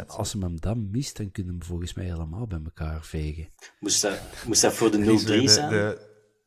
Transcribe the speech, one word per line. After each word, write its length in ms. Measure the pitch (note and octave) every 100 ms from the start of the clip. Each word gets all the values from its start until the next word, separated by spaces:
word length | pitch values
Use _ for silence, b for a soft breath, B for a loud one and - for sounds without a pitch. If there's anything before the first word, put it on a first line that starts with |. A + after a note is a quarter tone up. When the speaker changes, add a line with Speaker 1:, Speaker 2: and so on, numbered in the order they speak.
Speaker 1:
kwaliteit. 180 | - -
Speaker 2:
als 140 | G#2
hem 100 | G#2+
hem 180 | F2+ E2
dan 300 | F#2 A#2 G2+
mist, 260 | A2+ C#3+ -
dan 140 | G2+
kunnen 220 | - F2+
we 60 | F2
hem 80 | F2
volgens 260 | F2 F2
mij 100 | -
helemaal 420 | F#2 E2+ D#2+ E2+ A#2+
bij 140 | E2
elkaar 400 | D#2+ - D#2 D#2
vegen. 440 | - D#2+ D2+ D#2 D#2+ - B _
Speaker 3:
Moest 220 | G2+ -
dat, 180 | G#2 F#2+ - - -
moest 160 | G#2
dat 120 | A2+
voor 160 | - A2+
de 80 | G#2
Speaker 1:
<laughs> 20 |
Die 100 | G#2
is, 100 | G#2+
eh, 60 | G2+
Speaker 3:
nul 80 | G#2+
drie 100 | C#3
Speaker 1:
de, 60 |
Speaker 3:
zijn? 180 | - D3
Speaker 1:
de 380 | G#2+ G#2 - - - _ _